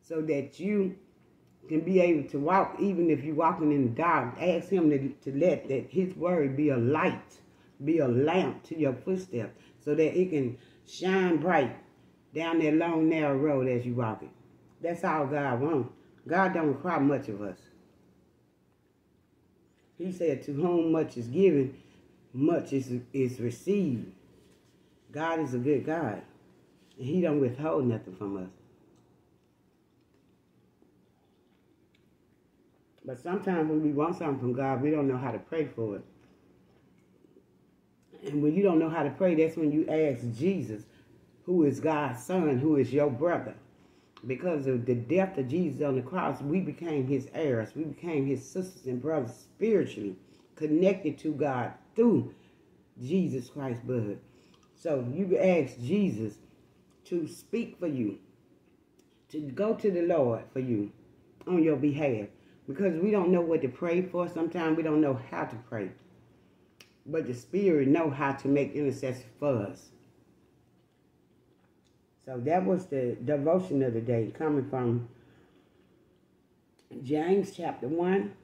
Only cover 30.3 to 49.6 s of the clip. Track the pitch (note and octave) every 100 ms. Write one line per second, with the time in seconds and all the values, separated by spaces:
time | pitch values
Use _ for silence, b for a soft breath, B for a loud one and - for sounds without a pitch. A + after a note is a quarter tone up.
30.3 | _ _ _ _ _ _ _ _ _ _
31.3 | _ _ _ _ _ _ _ _ _ _
32.3 | _ _ _ _ _ _ _ - B2+ F3+
33.3 | G3 G3 F3 D#3 D#3 D3+ C#3 D#3 F3+ D#3+
34.3 | C3 B2 B2+ C3+ B2+ D3 D#3 C#3 B2+ C3
35.3 | G#2+ - E3 C#3+ A#2+ A2+ G2 - - -
36.3 | _ _ _ _ _ _ _ _ _ _
37.3 | - _ _ _ _ _ _ _ - C#3+
38.3 | D3 D3+ E3+ G3+ D#3+ D#3+ E3 C#3+ - F#3
39.3 | D#3+ D#3+ E3 D3+ D3 - D#3 D#3 A#2+ A#2+
40.3 | A2+ F3 F#3+ A2+ G#2+ - b b - _
41.3 | _ - F3+ D3 B2 D#3+ D3+ C#3+ A#2+ -
42.3 | F#3 D3+ B2 D3+ D3 A#2 C#3 D3 A#2+ E3+
43.3 | D#3 A#2 - - b b b b - A#2+
44.3 | C3 F3+ D#3 C3+ B2+ A#2+ A#2+ A#2+ F3 F#3+
45.3 | D3 B2 D#3 E3+ C3 C#3+ C3 B2 F#3 D3
46.3 | C3 C#3+ F3+ D3+ - E3+ D3+ B2+ C#3 A#2+
47.3 | C#3 D#3 A#2 G#2+ - D#3 C3+ E3+ D#3 C3+
48.3 | B2+ - F#3+ F#3 - C3 B2 C#3 D#3+ A#2
49.3 | - - _